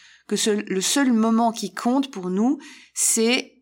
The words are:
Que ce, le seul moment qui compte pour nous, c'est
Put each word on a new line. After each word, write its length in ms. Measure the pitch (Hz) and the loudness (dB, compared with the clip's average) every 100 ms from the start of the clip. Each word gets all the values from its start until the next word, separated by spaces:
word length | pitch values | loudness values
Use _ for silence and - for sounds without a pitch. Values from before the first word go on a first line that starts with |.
| - - - | -20 -20 -6
Que 80 | 202 | -2
ce, 140 | 220 | 0
le 280 | 208 208 190 | 0 -2 -4
seul 320 | 180 277 269 | 0 2 2
moment 400 | 226 220 226 233 | 4 2 2 2
qui 220 | 226 - | -2 -8
compte 360 | - 240 262 269 | -4 0 0 0
pour 200 | 196 180 | -6 -4
nous, 280 | 185 233 285 - - - | 0 0 0 -6 -20 -14
c'est 680 | - - - 226 254 - _ | -4 0 2 2 0 -2 _